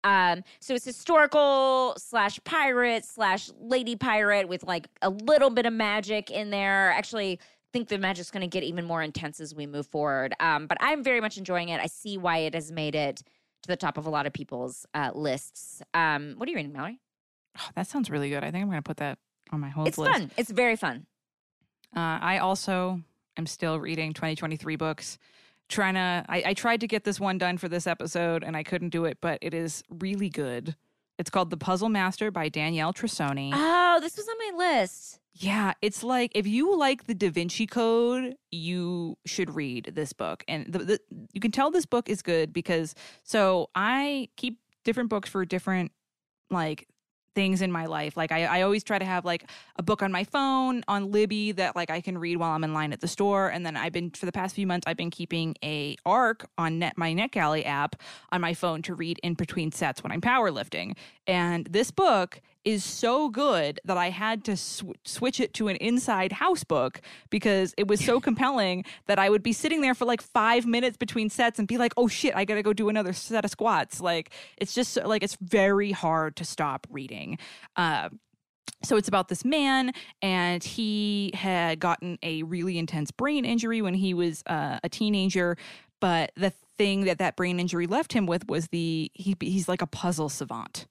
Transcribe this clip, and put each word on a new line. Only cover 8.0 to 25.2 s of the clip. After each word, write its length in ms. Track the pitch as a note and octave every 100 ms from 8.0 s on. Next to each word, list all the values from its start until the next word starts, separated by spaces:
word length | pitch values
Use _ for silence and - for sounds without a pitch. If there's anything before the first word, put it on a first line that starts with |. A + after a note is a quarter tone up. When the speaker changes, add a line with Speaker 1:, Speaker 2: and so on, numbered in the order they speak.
| F#3+ F3+ F3
Speaker 1:
gonna 160 | G3 F3+
get 160 | F#3
even 220 | D3+ E3+
more 180 | E3+ E3
intense 380 | D#3 - D#3 D3+
as 160 | D3+ D3+
we 100 | C#3+
move 220 | C#3+ D3
forward. 460 | D#3 D3 C3+ C3 -
Um, 300 | E3 D3+ D3+
but 100 | -
I'm 220 | B3+ D4+
very 180 | C4 B3
much 160 | G#3+ G#3+
enjoying 340 | F#3 F3+ E3+
it. 100 | D#3+
I 60 | D#3+
see 300 | - G#3+ G3
why 220 | F3+ E3
it 160 | D#3+
has 160 | E3 D3+
made 240 | E3 D3+
it 220 | D3+ C#3+ -
to 500 | - _ _ _ -
the 100 | F3+
top 220 | D#3 D3+
of 80 | D#3
a 40 |
lot 140 | D3+
of 80 | C#3+
people's, 540 | D3 C#3+ B2 B2+ C3+ -
uh, 160 | D3+ C3+
lists. 680 | - D3+ C3+ - - - - -
Um, 420 | E3 D#3+ D3 D3 C3
what 120 | B3+
are 40 |
you 40 | C#4+
reading, 160 | D3
Mallory? 280 | C#3+ D#3+ B3 _ _ _ _ _ -
Speaker 2:
Oh, 100 | -
that 140 | - F#3+
sounds 200 | C#4+ A3
really 220 | D3 C#3+
good. 140 | C#3+
I 80 | C#3+
think 100 | F3
I'm 60 | G3+
gonna 140 | E3
put 160 | C#3+ D#3
that 200 | C#3+ C3+ _ _ _
on 80 | D3+
my 100 | C#3
hold 200 | C#3+ G#3
Speaker 1:
It's 100 | -
Speaker 2:
list. 140 | C5
Speaker 1:
fun. 180 | G#4+ D3+ -
It's 140 | A#3
very 240 | A3+ A#3+ A3
fun. 300 | E3 A#2+ - _ _ _ _ _ _ _ _
Speaker 2:
Uh, 240 | - E3 D#3+
I 160 | E3+ F#3+
also 640 | F#3 F#3+ - F#3 F#3 F#3 E3 _ _ -
am 100 | E3
still 340 | - E3+ D#3+
reading 340 | - D#3+ D#3
twenty 220 | D#3 E3 D#3
twenty-three 400 | D#3+ D#3 D#3+ D#3
books. 420 | D#3+ D#3 - -